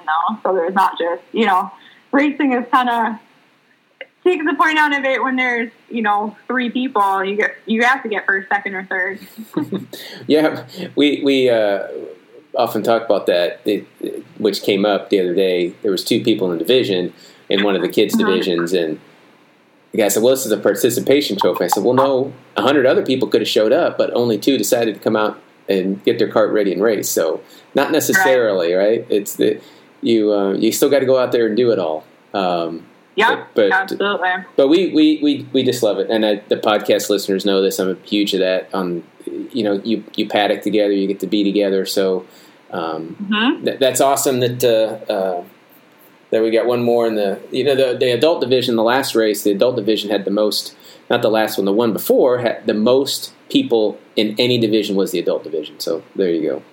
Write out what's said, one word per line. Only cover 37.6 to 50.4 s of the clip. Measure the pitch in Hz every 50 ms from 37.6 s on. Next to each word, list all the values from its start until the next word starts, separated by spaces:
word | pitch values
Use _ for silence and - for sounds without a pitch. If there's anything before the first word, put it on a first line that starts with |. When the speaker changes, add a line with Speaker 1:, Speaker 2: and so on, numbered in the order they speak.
Speaker 2:
this. | 98 95 92 -
I'm | 92 95
a | 92 87 -
huge | - 104 104 104 101 101
of | 92
that. | 95 90 92 90 - - -
Um, | 98 92 90 87 85 82 - _ - - - 73 - - -
you | - 127
know, | 104 104 98 98 104
you, | 113 110 104 - - -
you | - 110 104
paddock | - 104 104 101 101 -
together, | - 104 98 107 104 104
you | 101 98 98
get | 98 98 -
to | 98 90
be | 104 104 101
together. | 101 95 101 101 98 98 95 92
So, | - - 101 98 95 92 92 92 - - - - - - _ _ -
um, | - 92 82 80 80 80 82 117 165 -
Speaker 1:
Mm-hmm. | 202 190 214 214 226 262 339 - -
Speaker 2:
th-, | - - -
that's | 131 131 123 -
awesome | 143 139 139 131 - 147 131 123
that, | 127 120 127 123 127
uh, | 120 113 110 110 107 110 - - -
uh, | 107 98 95 95 90 87 92 - - _ _ _ - - _ _ _ _ _ _ _ _ _ _
that | - 110
we | 110 113
got | 113 113 110
one | 120 123 120
more | 120 120 120 117 117
in | 113 110
the, | 107 101 98 98 - - -
you | - 131
know, | 127 143 135
the, | 131 135 127 120
the | 120 131 127
adult | 120 117 147 156 170 -
division, | 135 120 131 127 120 127 117
the | 113
last | 110 117 123 135 131 - -
race, | 113 110 110 101 - -
the | 104
adult | 101 98 120 123 127
division | 117 101 110 107 101 - 101
had | 107 98 95
the | -
most, | 101 104